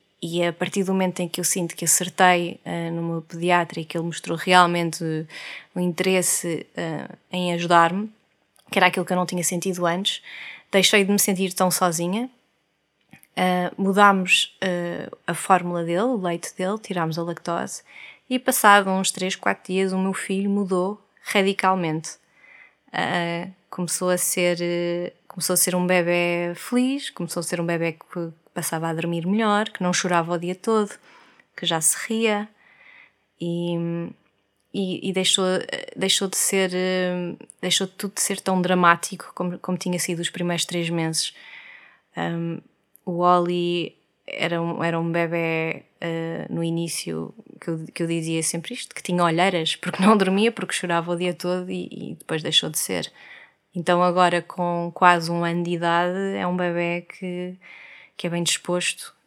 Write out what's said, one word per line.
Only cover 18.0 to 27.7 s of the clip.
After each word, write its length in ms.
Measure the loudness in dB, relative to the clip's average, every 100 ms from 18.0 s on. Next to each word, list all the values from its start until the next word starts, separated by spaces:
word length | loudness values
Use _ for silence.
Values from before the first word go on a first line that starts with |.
| -20 -18 -4
e 80 | -2
passado 520 | 0 4 8 8 6
uns 220 | 0 0
três, 240 | -2 -4 -2
quatro 380 | -2 -2 -2
dias 200 | 0 0
o 40 | 0
meu 160 | 0
filho 360 | -2 -4 -2 0
mudou 520 | 0 0 0 0 -4 _ _
radicalmente. 880 | -2 0 2 2 2 2 0 -2 -6 -12 _ _ -20 -20 -20 _ _
Ah, 540 | -4 -2 0 -2 -4 -8 -12 _
começou 400 | -6 -4 -2 0
a 80 | 0
ser, 420 | 0 0 2 2
eh, 520 | 0 0 -2 -2 -6 -10 -16
começou 260 | -6 -2 2
a 20 |
ser 180 | 2 2
um 120 | 4
bebé 680 | 4 4 2 2 0 -2 -6
feliz, 540 | -2 0 2 0 -6
começou 300 | -8 -6 -4
a 40 |
ser 180 | -4 -2
um 40 |
bebé 280 | -2